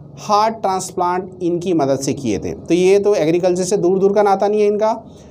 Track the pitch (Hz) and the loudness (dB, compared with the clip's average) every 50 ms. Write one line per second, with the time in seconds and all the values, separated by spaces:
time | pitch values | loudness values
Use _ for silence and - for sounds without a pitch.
0 | - - - - - - 208 208 214 233 226 220 220 190 190 185 185 - - 190 | -20 -20 -20 -10 -2 0 2 2 2 2 -2 -2 -4 -2 -2 -4 -6 -6 -6 -4
1 | 175 175 180 185 190 - - - 180 170 175 175 175 190 170 156 139 135 135 131 | -2 -2 -2 -4 -6 -8 -10 -6 -4 -2 -2 -2 -2 0 0 0 2 0 0 0
2 | 135 - 127 - 135 110 98 92 - 90 - - - - 165 170 185 185 196 202 | 0 -4 -4 -2 -2 -2 -2 -2 -4 -6 -8 -8 -2 0 2 2 4 4 4 4
3 | 202 208 208 180 151 160 170 175 185 185 180 185 180 180 214 180 170 175 190 185 | 4 2 2 2 2 0 0 0 0 0 0 0 -2 -2 -2 0 2 2 2 2
4 | 196 196 202 208 208 202 196 196 208 202 214 214 208 208 208 202 220 220 233 226 | 2 2 2 2 2 2 2 2 0 0 0 2 2 2 0 0 0 -2 -2 -4
5 | - - - - - - | -8 -18 -20 -20 -20 -20